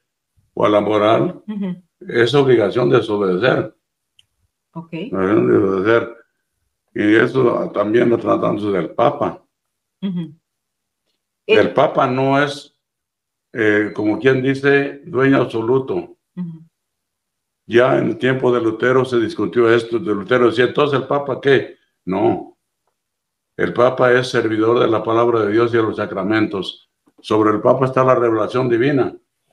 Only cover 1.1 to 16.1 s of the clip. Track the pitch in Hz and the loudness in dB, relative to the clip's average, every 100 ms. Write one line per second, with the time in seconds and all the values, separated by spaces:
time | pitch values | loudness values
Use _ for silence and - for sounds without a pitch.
1.1 | 127 180 175 - 208 196 180 _ _ - | 2 0 -6 -12 -8 -8 -10 _ _ -6
2.1 | 120 120 143 131 117 101 107 131 131 107 | 0 2 2 4 4 2 0 2 0 0
3.1 | 104 95 90 123 - 180 - _ _ _ | -2 0 0 0 0 -4 -12 _ _ _
4.1 | _ _ _ _ _ _ 165 - 160 190 | _ _ _ _ _ _ -18 -14 -12 -8
5.1 | 95 92 113 123 110 98 95 101 117 - | -4 0 0 2 2 2 0 2 2 0
6.1 | - _ _ _ _ _ _ _ - 107 | -12 _ _ _ _ _ _ _ -2 2
7.1 | 110 123 131 120 98 90 - 104 117 120 | 4 2 2 0 0 -4 -4 0 2 2
8.1 | 117 107 101 113 104 104 95 78 - 117 | 0 0 -2 -2 -2 -2 -4 -4 -2 -2
9.1 | - 98 - _ _ _ _ _ _ 196 | 0 -6 -6 _ _ _ _ _ _ -8
10.1 | 175 160 156 _ _ _ _ _ _ _ | -8 -10 -14 _ _ _ _ _ _ _
11.1 | _ _ _ - 113 95 - 151 151 131 | _ _ _ 0 2 2 2 0 2 0
12.1 | 127 135 135 143 143 - _ _ _ _ | 0 0 2 0 -4 -16 _ _ _ _
13.1 | _ _ _ _ 127 107 104 104 - 107 | _ _ _ _ -2 0 2 0 -2 -2
14.1 | 101 131 131 131 135 143 143 139 - - | 0 0 2 0 -2 0 0 0 -10 -8
15.1 | 120 135 135 123 113 113 131 131 92 82 | 0 2 2 0 -2 0 0 0 -6 -8